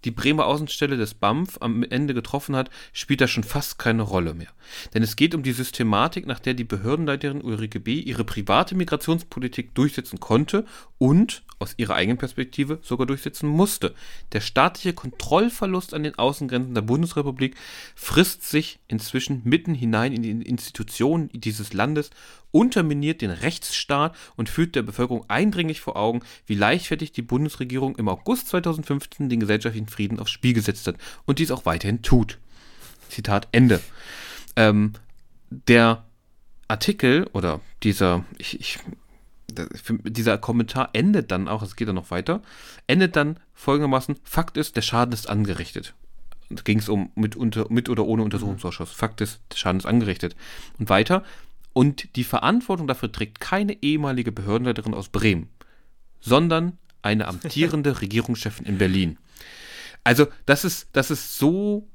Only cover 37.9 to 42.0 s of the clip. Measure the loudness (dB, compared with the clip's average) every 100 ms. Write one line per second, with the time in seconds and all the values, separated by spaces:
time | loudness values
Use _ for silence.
37.9 | 4 4 2 -2 -12 -12 -10 -8 -10 -12
38.9 | -16 -20 -20 -20 -20 -14 -10 -10 -12 -6
39.9 | -4 -4 -2 0 0 0 0 0 -2 -2
40.9 | 2 4 4 2 -2 -2 -4 -6 -6 -4
41.9 | -4